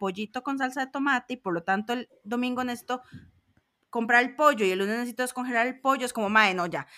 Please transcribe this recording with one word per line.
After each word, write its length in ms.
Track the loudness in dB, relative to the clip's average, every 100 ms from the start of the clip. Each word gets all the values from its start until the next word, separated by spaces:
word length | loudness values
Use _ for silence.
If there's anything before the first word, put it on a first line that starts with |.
pollito 420 | -6 -4 -8 -6
con 160 | -6 -4
salsa 260 | -4 -4 -6
de 40 |
tomate 440 | -2 0 0 -2
y 20 | -8
por 180 | -4
lo 80 | -2
tanto 300 | 0 -2 -2
el 160 | -4 -6 _
domingo 400 | -6 -4 -2 -2
necesito 380 | -4 -6 -6 -8 -8 -20 -20 _ _ _ _ _ _
comprar 360 | -4 4 4
el 100 | 4
pollo 320 | 4 4 6 2
y 60 |
el 80 | 2
lunes 160 | 0 -2
necesito 260 | -4 -4
descongelar 460 | -4 -4 -2 0 0
el 100 | 0
pollo", 240 | 0 0 0
es 60 |
como, 160 | -2 2
"Mae, 260 | 4 4
no, 120 | 2 -2
ya". 220 | -4 -8